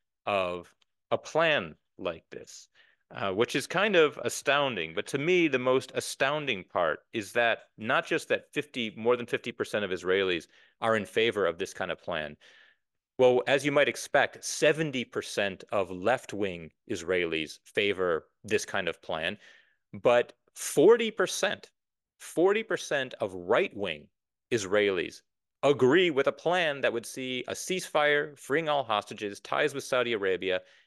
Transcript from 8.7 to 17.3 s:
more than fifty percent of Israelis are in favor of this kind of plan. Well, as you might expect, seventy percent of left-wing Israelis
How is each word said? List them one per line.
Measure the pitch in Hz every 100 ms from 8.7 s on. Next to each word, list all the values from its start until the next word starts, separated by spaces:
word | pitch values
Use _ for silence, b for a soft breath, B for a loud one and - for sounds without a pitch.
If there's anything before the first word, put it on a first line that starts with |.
| 127 110 107
more | 113 123
than | 117
fifty | 127 123
percent | - 107 110
of | 101
Israelis | 90 90 95 95 85 - b b b
are | 113
in | 110
favor | 95 - 113 104 87
of | 82
this | 95
kind | - 92
of | 80
plan. | - 82 76 76 b b b b _ _ _ -
Well, | 127 123 123
as | 139 143
you |
might | 143 131
expect, | - - 143 113 -
seventy | - - 151 147 156 131
percent | 117 110 - - 101 92 -
of | 110 87
left-wing | 92 98 127 - 101 101 87 78 _ -
Israelis | 98 85 90 85